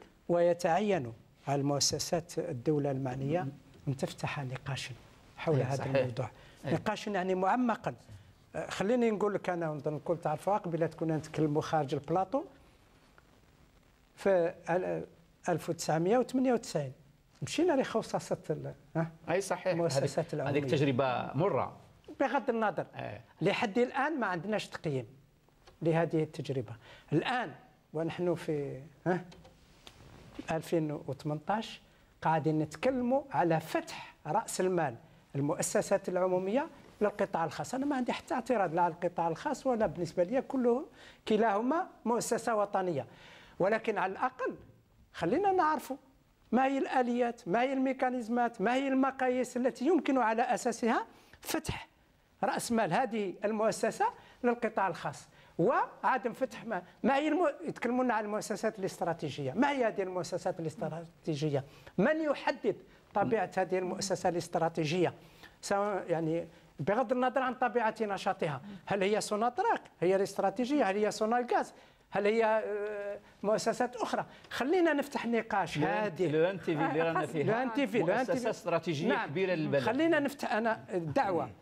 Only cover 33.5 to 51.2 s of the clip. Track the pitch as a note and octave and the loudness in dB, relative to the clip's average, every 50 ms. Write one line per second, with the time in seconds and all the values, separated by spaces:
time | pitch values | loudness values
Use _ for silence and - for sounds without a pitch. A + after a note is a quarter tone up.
33.5 | E3 D#3+ - - - E4 E4 - - - - - - _ _ D3+ D#3 G#3+ A3+ - | 2 2 0 0 -4 -4 -4 -4 -12 -14 -14 -16 -20 _ _ -2 -2 -2 0 -2
34.5 | - - F#3 F#3 F#3 E3+ D#3+ C3+ A#2 A#2 - - - - - _ - C#3 C#3+ D3 | -2 0 0 2 2 2 0 0 -2 -8 -16 -20 -20 -20 -20 _ -4 -2 0 0
35.5 | F3 - E3+ - - G#3+ F3+ - G3+ F#3+ - - F3+ F3+ F#3 F#3 F3+ F#3 F#3 F#3+ | 0 -2 -2 0 0 0 2 2 0 0 0 -2 0 0 2 2 2 0 0 0
36.5 | G#3+ C4+ D#4 E4 - - - - - - G#3 G3+ G3 - G3+ F#3+ - E3 E3 D#3 | 0 0 -2 -2 -10 -18 -20 -20 -4 0 0 0 2 0 -2 -2 0 -2 -2 -2
37.5 | - - D3+ - - C4 C#4 C#4+ C4+ B3+ B3 A#3+ - - - - E4 B3+ A#3+ - | -4 -6 -8 -6 -4 -4 -2 0 0 0 0 -2 -4 -6 -4 -4 -4 -4 0 0
38.5 | B3+ A3 F#3+ E3+ D3+ F3+ F3 F3 D#3+ - - F3 - - E3 E3+ E3 - - D#4 | 2 2 2 2 2 2 2 2 0 0 -4 -2 0 0 0 0 -2 -2 -2 -4
39.5 | C4+ - - C4+ B3 G#3+ A3 F3+ C#3+ E3+ F3 E3 - F#3 F3 F3+ B3 C4+ A#3+ - | -4 -2 0 0 2 2 0 0 0 -4 -6 -4 0 0 0 2 0 -2 -2 -2
40.5 | - C4 A#3+ A#3+ A#3 C4 E4+ - - - - - - - _ - A3 G3+ A3+ A3 | -2 2 2 4 2 2 0 -6 -14 -20 -20 -20 -20 -16 _ 0 2 4 4 4
41.5 | G3 G3+ A#3 B3+ D#4 E4+ F#4 F4+ - - - A3+ A#3+ A3 - - A#3+ G3+ - B3 | 2 2 0 0 0 0 -2 -4 -10 -8 -2 0 0 0 0 0 -2 0 0 0
42.5 | A3+ G#3 G3+ G3+ - G3 F#3 F3+ E3 C3+ A#2 - - - - - - - - - | 2 2 0 2 0 0 0 0 0 -2 -4 -6 -12 -20 -20 -20 -20 -20 -20 -20
43.5 | - - E3 G3 A3 A3 A3 A#3 G#3 F#3+ F3 F#3+ F#3+ - C#4+ C4 - - B4+ G#4 | -2 0 2 2 2 2 0 0 0 0 0 0 0 -2 -2 -2 -2 -2 -6 -6
44.5 | G3 - - - - - _ _ _ _ - _ - - F3 E3 A3 E4 G4+ G4 | -6 -8 -14 -20 -20 -20 _ _ _ _ -20 _ -6 -4 0 0 2 4 4 4
45.5 | F#4+ F#4 D#4+ D#4 D#4 B3+ - - C4 - - - _ _ _ _ _ _ _ - | 4 4 4 4 2 0 -2 -6 -10 -10 -10 -20 _ _ _ _ _ _ _ 0
46.5 | - A#3+ C4+ C4+ C#4 C4+ F#4 - - C4 B3 A#3+ A#3+ A#3+ B3 A#3+ A#3 - - E3+ | 2 2 4 4 2 0 0 2 2 2 2 2 2 2 0 0 -2 -4 -4 0
47.5 | F3+ A3+ B3 C4+ C4+ C4 C4 C4+ C4 C4 C4 B3+ B3 B3+ A#3 G#3 A#3+ A#3+ A#3+ A#3 | 2 2 2 2 2 2 2 0 2 2 0 0 0 -2 -2 -2 0 2 2 0
48.5 | A#3 - F#3 A3 B3 C4 C#4 C#4 C4+ C4 C4 C4+ C4 C4 B3+ B3+ B3+ B3+ B3 B3 | 0 0 0 2 2 2 2 2 4 4 4 2 2 0 0 2 2 0 -2 -2
49.5 | - A#3+ B3 B3 A#3 - A#3+ D4 F#4 D4+ - - C4+ B3+ A#3 G#3+ A3+ A3+ C4 - | -2 0 0 0 0 0 2 2 4 4 4 2 2 4 4 2 2 2 2 2
50.5 | A3 F#3+ - B3 A3 - B3 A3 B3 F4+ A#4 - - - | 0 0 0 -2 -2 0 0 2 2 2 -2 -4 -12 -20